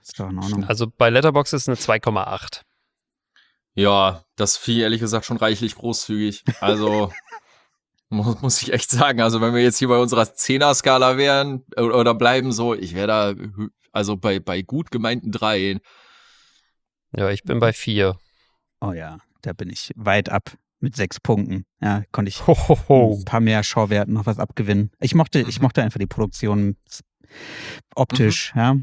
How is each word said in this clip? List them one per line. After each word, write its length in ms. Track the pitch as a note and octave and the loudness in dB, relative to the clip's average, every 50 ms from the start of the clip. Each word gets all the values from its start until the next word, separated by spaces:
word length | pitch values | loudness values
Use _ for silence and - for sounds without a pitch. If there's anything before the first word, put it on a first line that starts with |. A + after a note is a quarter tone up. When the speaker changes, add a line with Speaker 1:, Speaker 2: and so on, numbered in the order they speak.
Speaker 1:
Ist 180 | - - - - | -20 -16 -12 -10
doch 100 | G2 F#2+ | -10 -8
in 80 | F#2 | -6
Ordnung. 260 | F#2 F#2 G2+ G#2 G2 G2 | -6 -4 -4 -4 -4 -2
Speaker 2:
Also 220 | - A2 A2 A#2 | -4 -4 -4 -4
bei 220 | A2+ - - B2 A#2 | -4 -2 2 2 4
Letterboxd 440 | A#2 B2+ D3 D#3+ C#3 D3 C#3 - - | 4 4 4 4 4 2 0 0 -2
ist 140 | C3+ - C3+ | -4 -2 -4
eine 80 | B2 | -4
zwei 220 | - - - A2 G#2+ | -2 0 0 0 0
Komma 260 | - A#2 G#2+ G2 F#2+ | 0 -2 -2 -2 -4
acht. 380 | G2+ G2 F#2+ - - - - - _ _ _ _ _ _ _ _ _ _ _ _ _ _ _ _ _ _ _ _ _ _ | -6 -8 -10 -10 -12 -16 -16 -18 _ _ _ _ _ _ _ _ _ _ _ _ _ _ _ _ _ _ _ _ _ _
Speaker 3:
Ja, 500 | G2 G2+ G2+ G2+ G2 F#2+ F#2+ F2+ E2 - _ _ | 0 2 2 4 4 2 2 0 -4 -10 _ _
das 220 | - G#2 G2 - | -4 -2 -2 -2
fiel 240 | - - B2 A#2 A#2 | -2 -4 -2 0 0
ehrlich 200 | A2 A2 A2+ A2 | 0 0 0 -2
gesagt 240 | A#2 G#2+ A2+ A2 - | -2 -2 -4 -4 -4
schon 120 | - B2 | -6 -4
reichlich 380 | G#2+ A2 A2 A2 G2+ A#2 G#2+ - | -2 0 0 0 0 -4 -6 -6
großzügig. 680 | - - A#2 A2+ - - - G#2+ G#2 G#2 G#2 G2+ - - - - - | -6 -6 -6 -6 -4 -6 -4 -4 -4 -2 -4 -4 -6 -6 -6 -4 -2
Also, 500 | F#2+ G2+ G#2+ G#2+ G#2+ G#2+ G#2 G#2+ G#2 F#2+ - - - _ A4+ - - _ _ _ _ | 0 0 0 0 0 0 0 0 0 -2 -4 -10 -18 _ -20 -20 -20 _ _ _ _
<laughs> 440 | _ _ _ _ _ _ _ _ - | _ _ _ _ _ _ _ _ -6
mu-, 260 | A2+ G#2+ G#2 A#2 A2 - | -4 -2 0 -2 -2 -2
muss 200 | C3+ B2+ - - | -2 -2 -2 -2
ich 100 | - - - | -2 -2 -4
echt 160 | A#2+ - - | -2 0 0
sagen, 320 | - B2 D3+ C#3 B2+ A#2 | 2 2 2 2 4 2
also 200 | A2+ A2+ A#2 A2+ | 2 2 2 2
wenn 120 | A2+ A#2 A#2+ | 2 2 2
wir 80 | A#2+ | 4
jetzt 180 | B2 B2 A2+ - | 4 4 4 2
hier 80 | C3 B2 | 2 2
bei 80 | B2 | 4
unserer 360 | A#2+ B2 A#2+ A#2+ A#2 A2 - - | 4 2 2 2 2 2 2 0
Zehner-Skala 840 | - - - C3 C3+ D3 D3 C3+ - - C#3 C3 B2+ B2+ B2+ B2+ | -4 -2 0 2 2 4 4 2 2 2 4 4 6 4 4 4
wären, 460 | C3 C#3 C#3+ C#3 C#3 C#3 C#3+ C3+ B2+ - _ - | 4 4 4 4 2 2 0 -4 -8 -10 _ -2
äh, 60 | - | 0
oder 320 | A#2 A#2 A#2 B2 A#2 A#2+ A2+ | 0 2 4 4 4 4 4
bleiben 380 | G#2 A#2 A#2 B2+ B2+ B2+ C3 | 4 4 2 2 2 0 -2
so, 220 | A2+ A2 A#2 A#2+ A2+ | -2 -2 -2 -2 -2
ich 220 | - F#2+ E2 E2+ | -2 -4 -6 -6
wär 120 | F#2 G2+ | -4 0
da 220 | G#2+ A2 G#2+ G#2 G2+ | 0 2 2 2 0
hü-, 380 | G2 F2+ - G#2+ G2 G2+ G#2+ G#2 - _ _ _ | -2 -6 -10 -12 -10 -10 -10 -10 -12 _ _ _
also 260 | - G#2+ G2+ G2+ G#2 | -6 -4 -4 -4 -4
bei, 220 | F#2 A2 G#2+ G2 G2 | -2 -2 -2 -2 -2
bei 220 | - G2+ F2+ F#2 | -2 -4 -6 -6
gut 300 | F#2 - C3 D#3 E3 - | -6 -6 -6 -6 -6 -6
gemeinten 400 | - A#2 G#2+ A2+ B2 B2+ - A2 | -6 -4 -4 -4 -4 -4 -6 -6
drei. 480 | G2+ A2 A2 G#2+ G#2+ F#2+ F#2+ G2 F#2+ G2 - _ _ _ _ _ _ _ _ _ _ _ _ _ _ _ _ _ _ _ _ _ _ _ _ _ - | -6 -2 -2 0 0 0 0 -2 -4 -6 -10 _ _ _ _ _ _ _ _ _ _ _ _ _ _ _ _ _ _ _ _ _ _ _ _ _ -8
Speaker 2:
Ja, 120 | G#2 G2 F#2+ | -4 -4 -4
ich 140 | G2+ G2 - | -4 -4 -4
bin 160 | - - A#2 | -4 -2 0
bei 140 | A#2 A2+ G#2+ | 0 0 0
vier. 440 | - - A#2+ G#2+ G2+ G2 F#2+ F2+ - _ _ _ _ _ _ _ _ _ _ _ - | -2 -4 -4 0 0 0 0 0 -4 _ _ _ _ _ _ _ _ _ _ _ -10
Speaker 1:
Oh 100 | - G2+ F2+ | -8 -8 -8
ja, 240 | E2 D#2+ D#2 D#2+ - - _ _ _ | -8 -10 -14 -16 -18 -20 _ _ _
da 120 | - G2 F2 | -12 -10 -10
bin 160 | - G2 F2 | -10 -10 -12
ich 220 | - - - - - | -12 -12 -12 -14 -12
weit 340 | A2+ G#2+ G#2 G2 G#2 F#2+ - | -6 -2 0 0 0 0 0
ab 220 | G2+ G2 - - - - _ _ _ _ | -4 -4 -4 -8 -16 -20 _ _ _ _
mit 160 | - B2 - | -8 -6 -4
sechs 240 | - G2 - - - | -4 -4 -6 -6 -4
Punkten. 460 | - - A2+ G2+ G2 - F#2+ F#2+ - _ _ - | -2 0 0 0 0 -2 -6 -8 -10 _ _ -6
Ja, 220 | - G#2 G2+ G#2 G2+ - | -2 -2 -2 -2 -4 -4
konnte 180 | - - G2+ G2 | -4 -4 -4 -4
ich 160 | - - - | -4 -2 2
Speaker 2:
Ho, 100 | - D3+ - - | 2 2 4 4
ho, 100 | - D#3 - - - | 2 2 2 4 4
ho. 280 | C#3 B2+ A#2+ A2 G#2+ G2+ | 6 6 6 4 2 -2
Speaker 1:
ein 60 | F#2 | -4
paar 140 | - - A2+ | -2 0 2
mehr 240 | A2+ A2 A2 G#2+ G#2 | 2 4 2 2 0
Schauwerten 500 | - - A#2 G#2+ G2 G#2 G#2 G2+ G2+ G#2+ | 0 0 0 0 2 2 0 0 0 -2
noch 120 | G#2+ G2+ | -2 -2
was 120 | A2+ G#2 | -2 -2
abgewinnen. 540 | - - - - - G#2+ G2+ G#2 G2+ G#2 - - - | -2 -4 -6 -4 -4 0 0 2 2 0 -2 -2 -4
Ich 160 | - A#2 - | -2 2 4
mochte, 240 | E3 D#3+ - - D3 | 4 2 2 0 -2
ich 180 | A#2 A#2 A#2+ - | -2 -2 -2 0
Speaker 3:
Mhm. 40 | C3+ | 0
Speaker 1:
mochte 180 | B2+ - - | 2 2 2
einfach 180 | A#2 A#2 - - | 0 0 -2 -4
die 60 | G2 | -6
Produktion 720 | F2+ - - G#2+ G2 - - - G#2 G#2 G#2 G2+ G2+ G2+ - _ _ - - - _ _ _ _ _ - - - - - - - - - - - _ - | -6 -4 -4 -4 -4 -4 -4 -2 -2 0 0 0 0 -2 -4 _ _ -20 -20 -20 _ _ _ _ _ -20 -20 -18 -18 -16 -16 -16 -16 -16 -18 -20 _ -2
optisch, 580 | - B2+ - B2+ C3 A2+ G#2+ - - - - - | 0 0 2 2 2 2 2 2 0 -4 -2 0
Speaker 3:
Mhm. 40 | A#2+ | 2
Speaker 1:
ja. 160 | A#2 B2+ C3+ C3+ | 2 2 2 0